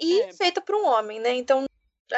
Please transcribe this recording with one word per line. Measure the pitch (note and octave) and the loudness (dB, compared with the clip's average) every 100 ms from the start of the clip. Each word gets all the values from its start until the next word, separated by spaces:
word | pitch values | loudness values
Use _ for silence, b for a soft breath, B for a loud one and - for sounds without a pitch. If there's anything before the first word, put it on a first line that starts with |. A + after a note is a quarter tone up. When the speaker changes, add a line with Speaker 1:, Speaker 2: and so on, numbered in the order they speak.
Speaker 1:
e | D#4+ F#4 | 0 2
Speaker 2:
É. | B4+ | 0
Speaker 1:
feita | F4+ F4+ F4 | 0 0 0
por | G4 | -2
um | G4+ F#4+ | 0 2
homem, | A3+ G#3+ G#3+ | 2 0 -4
né? | A3+ B3+ | -2 -2
Então, | B3 C4+ C4+ - _ _ | 0 0 0 -10 _ _
é, | _ | _